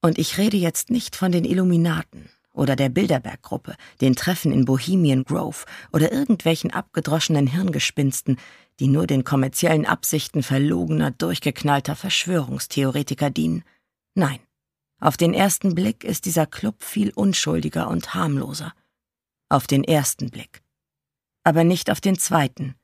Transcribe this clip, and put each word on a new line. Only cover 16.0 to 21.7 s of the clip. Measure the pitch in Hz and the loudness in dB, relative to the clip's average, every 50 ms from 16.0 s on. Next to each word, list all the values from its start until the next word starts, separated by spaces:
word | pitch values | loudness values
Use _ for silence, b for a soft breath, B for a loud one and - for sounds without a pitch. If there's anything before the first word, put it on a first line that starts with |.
| - | -6
ist | - - - - | -6 -6 -6 -4
dieser | 190 165 165 156 | -2 0 0 0
Club | - - - - 214 214 _ - | 0 -2 -6 -6 -6 -6 _ -14
viel | - - 208 208 202 | -8 -4 -2 -2 -2
unschuldiger | - - 208 196 190 - - 156 151 - 135 151 - 160 165 - | 0 0 0 0 0 0 -2 0 -2 -2 -2 -2 -4 -4 -4 -2
und | 170 170 156 - - | -4 -4 -6 -6 -4
harmloser. | 175 175 160 139 139 135 139 143 151 156 160 - _ _ _ _ _ _ _ _ _ _ _ _ _ _ _ | -2 -2 0 0 -2 -4 -4 -8 -10 -10 -12 -14 _ _ _ _ _ _ _ _ _ _ _ _ _ _ _
Auf | 143 143 - - | 0 0 0 2
den | 147 135 143 | 0 0 2
ersten | - 165 151 139 - - _ 143 127 | 2 2 2 2 0 -4 _ -8 -10
Blick. | 120 - - _ _ - _ _ _ _ _ _ _ _ _ _ _ _ _ _ _ _ _ | -10 -12 -18 _ _ -20 _ _ _ _ _ _ _ _ _ _ _ _ _ _ _ _ _
Aber | 170 160 160 165 | 2 4 4 4
nicht | 170 | 4